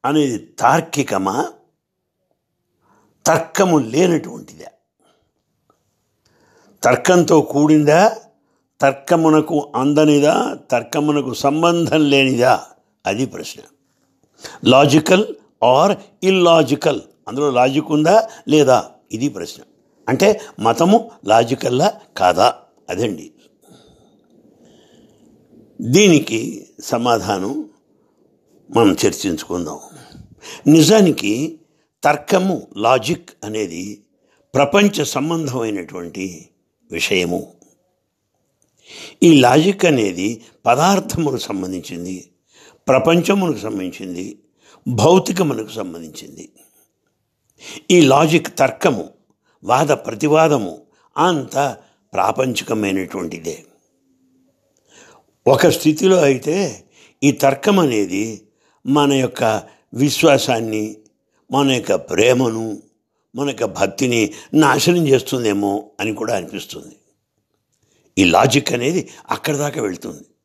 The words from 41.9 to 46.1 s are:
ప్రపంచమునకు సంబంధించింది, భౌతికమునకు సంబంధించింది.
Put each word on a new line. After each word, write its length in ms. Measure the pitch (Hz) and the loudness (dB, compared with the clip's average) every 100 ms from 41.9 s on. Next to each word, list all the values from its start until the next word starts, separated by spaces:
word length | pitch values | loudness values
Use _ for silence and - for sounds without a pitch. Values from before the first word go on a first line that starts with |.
| 87 87 92 - _ _ _ - _ - | -12 -12 -14 -16 _ _ _ -20 _ 0
ప్రపంచమునకు 720 | 131 139 170 165 196 180 117 | 0 2 0 0 -2 -2 -4
సంబంధించింది, 840 | 107 104 92 - 95 87 95 - _ _ _ _ - | -8 -8 -10 -12 -14 -12 -12 -16 _ _ _ _ -6
భౌతికమునకు 840 | 120 135 185 190 185 165 117 107 | 0 4 4 2 -4 -4 -4 -10
సంబంధించింది. 760 | 110 92 82 80 | -12 -12 -14 -18